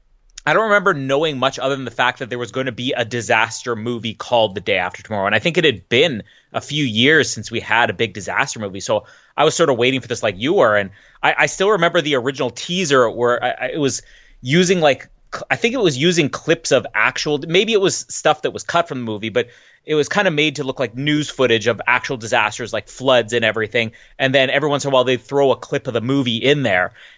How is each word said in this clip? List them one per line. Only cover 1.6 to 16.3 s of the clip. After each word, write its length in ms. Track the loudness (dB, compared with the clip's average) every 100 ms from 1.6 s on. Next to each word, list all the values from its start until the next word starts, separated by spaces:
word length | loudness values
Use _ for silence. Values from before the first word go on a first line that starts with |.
| -4 -4
than 100 | -6
the 60 |
fact 280 | -2 -2 -2
that 100 | -8
there 80 | -8
was 140 | -6
gonna 220 | -6 -6
be 180 | -6 -6
a 140 | -4 -4
disaster 720 | -4 0 2 2 -2 -6 -6
movie 380 | -4 -6 -6
called 400 | -10 -2 2 2
The 80 | -2
Day 160 | -2 -2
After 240 | -2 -8
Tomorrow. 240 | -10 -4 0
And 80 |
I 60 | 0
think 180 | 0 2
it 60 |
had 260 | 2 0 0
been 320 | 2 2 0 -10 _ _
a 100 | -10
few 220 | -6 -4
years 480 | -2 2 4 4 2
since 180 | -4 -8
we 100 | -10
had 300 | 0 2 2
a 40 |
big 200 | 0 -4
disaster 460 | -4 -6 -4 -4 -4
movie. 220 | -8 -8
So 240 | -2 -2 -2 -18 _ -4
I 100 | -2
was 100 | 0
sort 140 | 0
of 80 | 2
waiting 240 | 2 0
for 60 | -4
this 140 | -4
like 140 | -4 -4
you 160 | -2
were. 220 | 2 4 2
And 160 | -2 -8 -20 _
I, 100 | -2 2
I 60 | 0
still 240 | 0 0
remember 300 | 2 2 2
the 140 | 0 0
original 360 | -2 -4 -6
teaser 580 | -6 -8 -4 2 4 4
where 340 | 2 0 2
I, 60 | 0
I, 140 | -4 -6
it 100 | -2
was 220 | -2 -2 -10 -20 -20 -14
using, 400 | 0 2 4 4
like, 260 | 4 2 -4 _ _
cl-, 140 | -14 -4
I 60 | -2
think 200 | 0 2
it 40 |
was 180 | 0 2
using 320 | 2 2
clips 440 | 0